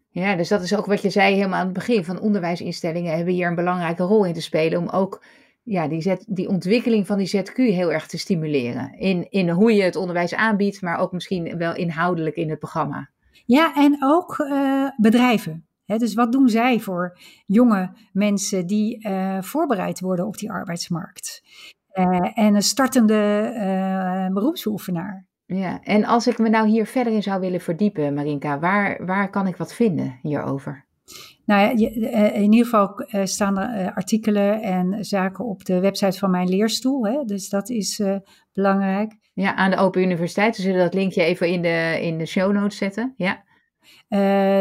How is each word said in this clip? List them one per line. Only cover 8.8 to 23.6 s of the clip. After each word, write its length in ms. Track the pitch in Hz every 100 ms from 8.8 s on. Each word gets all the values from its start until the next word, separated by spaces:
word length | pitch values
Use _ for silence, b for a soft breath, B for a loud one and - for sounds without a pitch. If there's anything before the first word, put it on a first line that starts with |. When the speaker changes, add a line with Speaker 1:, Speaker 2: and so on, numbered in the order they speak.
| - -
Speaker 1:
in, 320 | 190 180 -
in 180 | 196 175
hoe 240 | 170 226
je 80 | 208
het 120 | 180 170
onderwijs 380 | 180 175 175 -
aanbiedt, 460 | 226 202 202 202
maar 160 | 175 165
ook 140 | 185
misschien 460 | 180 - 185 165 170
wel 180 | 170 165
inhoudelijk 600 | 175 156 180 170 156 151
in 140 | 156
het 100 | 151
programma. 500 | 156 165 147 139 143 _ b b b
Speaker 2:
Ja, 300 | 262 320 294
en 220 | 285 285
ook, 380 | 269 330 349 -
eh, 500 | 285 277 277 269 269 -
bedrijven. 640 | 220 233 247 214 160 165 - _ -
Hè, 120 | 214
dus 160 | 233
wat 180 | 202 240
doen 180 | 269 254
zij 300 | 226 254 233
voor 400 | 208 175 180 - B B B
jonge 460 | 202 247 196 185 - b
mensen 540 | 190 208 202 - 190 175
die, 340 | 214 214 247
eh, 400 | 208 190 190 190
voorbereid 580 | 185 294 330 202 180 170
worden 260 | 185 180 175
op 100 | 180
die 140 | 214
arbeidsmarkt? 920 | 185 - 175 - 170 - - - - _ B B B _
Eh, 380 | 190 180 180 196
en 220 | 226 214 208
een 60 |
startende, 880 | 190 - 254 254 214 214 208 208 226
eh, 800 | 247